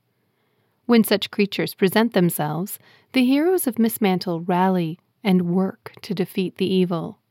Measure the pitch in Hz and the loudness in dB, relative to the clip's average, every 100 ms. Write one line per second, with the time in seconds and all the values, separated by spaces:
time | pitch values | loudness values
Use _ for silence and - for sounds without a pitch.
0 | _ _ _ _ _ _ _ _ - 233 | _ _ _ _ _ _ _ _ 2 4
1 | 208 202 - - 202 - 160 - 190 214 | 4 0 -2 -2 -2 -2 -6 0 0 2
2 | 226 202 175 - 151 156 202 - _ _ | 2 2 0 0 -4 -6 -8 -12 _ _
3 | _ 262 247 277 330 370 - 226 226 - | _ 0 2 2 2 0 -2 0 -2 0
4 | 202 185 - 165 175 180 190 185 165 170 | 0 0 -2 -6 -2 0 2 0 -2 -8
5 | _ _ 220 180 175 180 190 - - - | _ _ 0 0 2 0 -2 -6 -18 -16
6 | - 180 180 - 180 - 185 185 180 170 | -8 -6 -4 -4 -6 -4 -2 0 0 -2
7 | 165 - _ | -8 -14 _